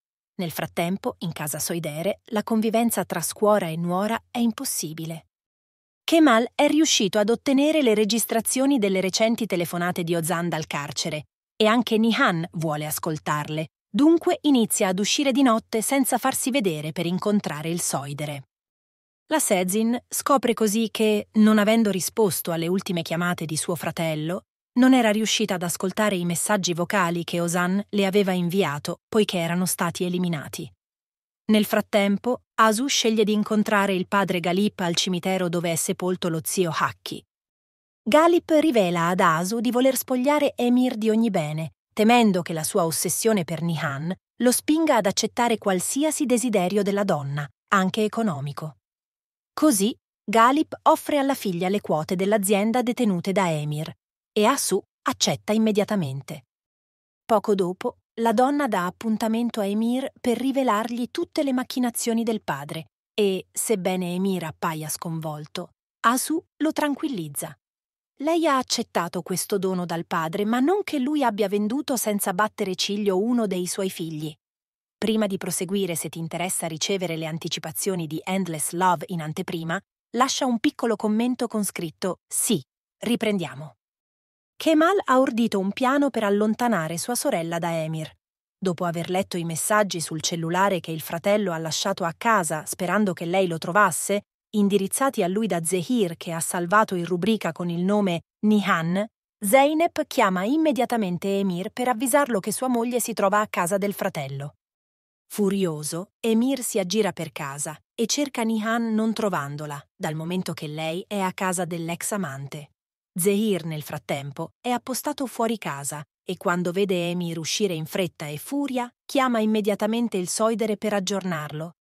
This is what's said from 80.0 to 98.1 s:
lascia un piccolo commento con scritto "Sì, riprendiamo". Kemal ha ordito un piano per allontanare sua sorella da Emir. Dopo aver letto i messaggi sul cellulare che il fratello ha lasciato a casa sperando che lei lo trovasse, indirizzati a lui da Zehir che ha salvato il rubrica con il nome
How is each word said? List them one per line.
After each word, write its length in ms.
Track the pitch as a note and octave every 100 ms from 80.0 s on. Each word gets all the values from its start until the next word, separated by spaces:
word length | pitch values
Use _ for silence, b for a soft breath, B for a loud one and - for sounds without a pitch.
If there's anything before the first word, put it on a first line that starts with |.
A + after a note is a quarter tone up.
| _
lascia 340 | A#3 C4 - C4
un 140 | A#3
piccolo 360 | D4+ - A#3 G#3
commento 520 | G#3+ G#3+ B3 B3+ A#3+
con 180 | A3 G3
scritto 540 | - E3 - F#3+ E3 -
"Sì, 380 | - - F3+ - _ _ -
riprendiamo". 760 | - A#3 G#3+ G3+ D3 C3 D#3 - _ _ _ _ _ _ _ -
Kemal 400 | D#4 D#4 E4 G4 -
ha 140 | C4
ordito 380 | C4+ A#3 A3 G3+
un 140 | F#3+
piano 400 | - B3+ C#4+ C#4+
per 120 | A3+
allontanare 760 | G#3 G#3 G#3+ G#3 B3 F#3+ D#3+ E3
sua 160 | - A#3+
sorella 420 | D4 G3 E3 E3+
da 240 | E3+ E3
Emir. 300 | D#3+ D#3+ D#3 _ _ _ _ -
Dopo 260 | F#3 E3 F3
aver 240 | E3+ E3
letto 260 | F#3 G3 F3
i 80 |
messaggi 560 | E3 D#3+ - G#3+ G3 F3
sul 220 | - D#3+
cellulare 580 | - E3+ E3 F3 G3 F3+
che 120 | E3+
il 100 | E3
fratello 500 | - E3+ G3+ G#3 G3
ha 60 | D#3+
lasciato 460 | D#3+ - G3+ G3
a 100 | E3+ -
casa 480 | A#3 G#3+ D#3+ D#3 -
sperando 460 | - F3 G3 G3+
che 120 | E3 E3+
lei 220 | F#3+ F#3
lo 100 | E3
trovasse, 640 | F#3 F#3 G3 - - G3+ - _ _
indirizzati 720 | G#3 G3+ G3+ G3 - C4+ A#3+
a 40 | F3+
lui 200 | G3 A3
da 160 | F3
Zehir 520 | E3 F#3 E3 B3 F3 E3
che 160 | -
ha 80 | E3
salvato 540 | - F#3 F3 G#3 G#3+
il 140 | F#3 E3
rubrica 440 | F3+ G3 A3 F3
con 200 | D#3 F3
il 100 | E3+
nome 400 | F#3 G#3 G3